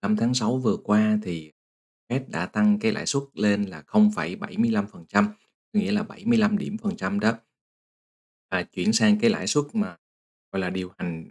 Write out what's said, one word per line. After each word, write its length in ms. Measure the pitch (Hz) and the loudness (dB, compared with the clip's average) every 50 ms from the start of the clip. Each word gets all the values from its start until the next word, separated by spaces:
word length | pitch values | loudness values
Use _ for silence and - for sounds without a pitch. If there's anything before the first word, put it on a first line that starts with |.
| - | 0
Năm 140 | - 107 | 0 0
tháng 180 | 104 113 120 127 | 0 2 0 0
sáu 240 | 127 113 107 123 131 | 0 0 0 0 2
vừa 180 | 127 117 98 | 2 0 0
qua 420 | 87 - - 104 107 107 107 107 104 104 | 0 0 2 2 4 4 4 2 0 0
thì 300 | 92 87 80 78 76 _ _ _ _ _ _ _ _ _ _ _ _ | -2 -6 -6 -6 -12 _ _ _ _ _ _ _ _ _ _ _ _
Fed 120 | 117 139 131 131 | -4 -4 -4 -4
đã 180 | - - 87 | -6 -6 -6
tăng 320 | - _ 107 107 104 104 104 | -4 _ 2 4 4 4 4
cái 140 | - 110 107 | 2 0 -2
lãi 140 | - - | 0 -4
suất 160 | - - 139 139 - _ | -2 -2 -2 -4 -4 _
lên 300 | - 104 104 104 98 101 | -2 0 0 2 0 -2
là 180 | 95 87 78 76 | -4 -6 -12 -16
không 280 | _ - 107 107 104 | _ 4 6 6 6
phẩy 260 | 104 - 80 82 92 | 4 0 -4 -6 -6
bảy 200 | - - - - | -8 -8 -8 -2
mươi 140 | 95 117 117 | 0 0 2
lăm 160 | 113 107 98 | 2 0 -2
phần 180 | 101 - 90 82 _ | -4 -8 -16 -18 _
trăm, 180 | - 202 208 208 - _ _ _ _ _ _ _ _ | 0 2 2 2 -2 _ _ _ _ _ _ _ _
có 80 | 208 | -2
nghĩa 120 | 180 190 208 | 0 0 -2
là 100 | 208 208 | -2 -2
bảy 220 | - - - - | -4 -10 -8 -2
mươi 140 | - 120 113 | 0 2 2
lăm 200 | 107 104 104 101 | 2 2 2 0
điểm 180 | - - - 110 | -2 -4 -6 -6
phần 180 | - 101 90 | -6 -6 -6
trăm 240 | - 98 95 98 101 | -4 -6 -4 -2 0
đó. 180 | 104 110 117 - _ _ _ _ _ _ _ _ _ _ _ _ _ _ _ _ _ _ _ _ _ _ | 0 0 -2 -2 _ _ _ _ _ _ _ _ _ _ _ _ _ _ _ _ _ _ _ _ _ _
À, 140 | - 92 87 | -6 -6 -6
chuyển 300 | - _ - 180 208 - | -6 _ -4 -2 0 0
sang 260 | - 113 107 104 104 | 2 4 4 4 4
cái 100 | - 117 | 4 2
lãi 160 | 98 80 87 | 0 0 -2
suất 180 | 95 - 147 143 147 - | -2 -2 -2 -2 -2 -2
mà, 240 | 110 101 92 87 - _ _ _ _ _ _ _ _ _ _ - | -4 -4 -4 -6 -14 _ _ _ _ _ _ _ _ _ _ -6
gọi 80 | 98 | -4
là, 100 | 95 92 | -4 -2
điều 200 | 90 95 92 92 - _ | -4 -4 -6 -6 -8 _
hành 300 | 92 87 82 82 82 - | -6 -6 -6 -8 -10 -14